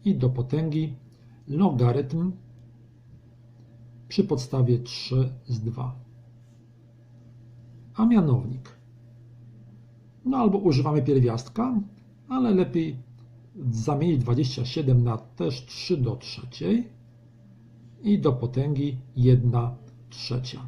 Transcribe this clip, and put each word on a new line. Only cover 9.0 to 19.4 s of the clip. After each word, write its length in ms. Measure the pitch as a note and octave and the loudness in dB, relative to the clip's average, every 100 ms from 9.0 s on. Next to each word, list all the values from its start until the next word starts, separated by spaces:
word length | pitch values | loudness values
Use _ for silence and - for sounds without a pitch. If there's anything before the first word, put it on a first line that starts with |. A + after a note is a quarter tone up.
| - - - - - - - - - - - - | -20 -20 -20 -20 -20 -20 -20 -20 -20 -20 -20 -8
No, 120 | B3 C4 | -2 2
albo 220 | A3 G3 | 2 4
używamy 440 | G3 C3 C3 D3 | 2 2 2 0
pierwiastka, 800 | C3 C3+ A#2+ A2+ - - B3+ A3+ - - - - - | 2 4 4 0 -6 -4 0 -2 -4 -14 -20 -20 -6
ale 260 | C4 B3 | -2 2
lepiej 420 | F#3 F3 E3 D#3+ B2+ - - - - - G#3 C3 | 2 2 -2 -4 -8 -16 -20 -20 -20 -20 -8 -6
zamienić 480 | A2+ A2 C#3 E3 C#3+ | -2 -2 0 2 0
dwadzieścia 460 | A#2+ A#2+ C#3 - | 0 0 0 -2
siedem 400 | B2+ - C3+ B2+ | -6 -2 2 4
na 140 | A#2+ A2+ | 4 -2
też 480 | - - E3 - - | -8 -6 -4 -4 -12
trzy 300 | - - E3+ | -14 -4 -2
do 200 | A#2 B2+ | -2 -4
trzeciej 720 | - - - - E3+ A3+ A#3+ - - - - - - - - - - - | -10 -14 -16 -8 -2 -2 -2 -14 -20 -20 -20 -20 -20 -20 -20 -20 -20 -6
i 160 | G#3 G3+ | 0 4
do 140 | C#3+ | 4
potęgi 680 | B2+ A#2+ C3 C#3+ C#3 C#3+ C3 - B2+ | 0 -2 -2 -2 -2 -2 -6 -8 2
jedna 600 | B2 B2 | 6 6